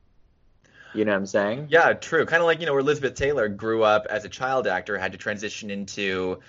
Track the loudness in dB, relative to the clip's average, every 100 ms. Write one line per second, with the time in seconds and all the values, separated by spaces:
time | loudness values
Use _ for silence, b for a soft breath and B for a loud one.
0 | _ _ _ _ _ _ B B B -2
1 | 0 0 0 0 0 -2 2 4 6 2
2 | 0 0 2 2 4 2 2 2 2 0
3 | -2 -2 -2 0 0 -2 -2 2 4 4
4 | 2 -6 -6 -6 -2 0 0 -2 -2 -4
5 | -4 -6 -8 -6 -8 -10 -10 -10 -10 -6
6 | -4 -2 -4 -6